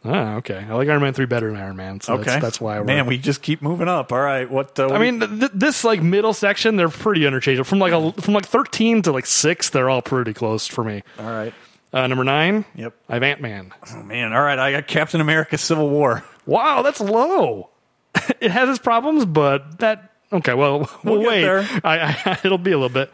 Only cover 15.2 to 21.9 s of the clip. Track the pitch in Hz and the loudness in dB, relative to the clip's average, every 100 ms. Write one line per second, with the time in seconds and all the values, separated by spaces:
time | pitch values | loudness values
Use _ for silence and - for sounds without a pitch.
15.2 | 151 160 156 156 - 160 147 147 143 151 | 2 0 0 -4 -2 0 2 2 2 0
16.2 | - - - 175 285 269 269 294 202 220 | -6 -12 -2 0 2 2 0 -2 -2 0
17.2 | 294 370 160 113 - _ _ _ _ - | 2 2 0 -2 -12 _ _ _ _ -4
18.2 | - 254 226 190 254 262 - 233 277 311 | -2 -2 0 2 0 0 0 0 2 2
19.2 | 208 156 143 139 143 160 226 214 - _ | 2 4 2 2 -4 -2 -2 -2 -8 _
20.2 | - 190 139 123 143 143 151 - - 214 | -4 -2 0 2 2 2 -4 -4 0 2
21.2 | 233 214 185 190 208 233 165 | 4 2 4 2 0 -2 0